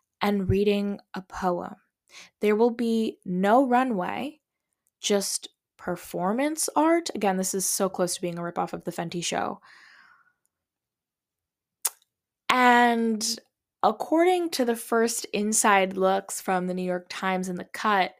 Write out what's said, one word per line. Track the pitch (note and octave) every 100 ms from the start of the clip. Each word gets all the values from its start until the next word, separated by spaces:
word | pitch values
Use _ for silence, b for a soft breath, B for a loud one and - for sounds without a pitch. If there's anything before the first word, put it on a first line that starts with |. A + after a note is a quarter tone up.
| b -
and | G3+ G3+ F#3+
reading | G3 G#3 G3+ G3+ G3+ _
a | -
poem. | F#3 - F#3+ F3 - G3+ _ _ _ B B B
There | G#3
will | G#3+ A#3+
be | A#3 A#3 A3+ A3 -
no | - F3+ G3 A#3 C4+
runway, | B3 C4 G#3 F3 G3+ C#4 - _ _ _ _ _ _
just | - G3+ F#3+ - - _ _ -
performance | - F3 - F3 F3+ A#3 D4 D#4 - -
art. | D#4+ E4+ E4+
Again, | A3 G3+ F#3
this | F#3
is | G3 F#3
so | - G3
close | F#3+ F3+
to | -
being | F3 E3+
a |
ripoff | E3+ E3+ E3+
of | F3
the | F3+
Fenty | E3+ E3+ F3
show. | E3 F3 - G3 b b b b b b b b _ _ _ _ _ _ _ _ _ _ _ _ _ _ - - _ _ _ _ -
And | B3+ B3 A#3+ A#3+ A#3 A3+ G#3+ A3+ A3+ - _ _ _
according | F#3+ A3 - D#4+ F4 F4+ E4+
to | -
the | A#3+ A3+
first | - A#3 A3+ A3+ -
inside | - G#3 G#3+ A3+ G3 F#3+ F#3+
looks | F#3 G3 F#3+ -
from | - F#3 F3+
the |
New | F3+
York | F3+ F3+ F3+
Times | - F#3+ F#3 F#3
and | F3+
The |
Cut, | - - G#3+ G3+ F3+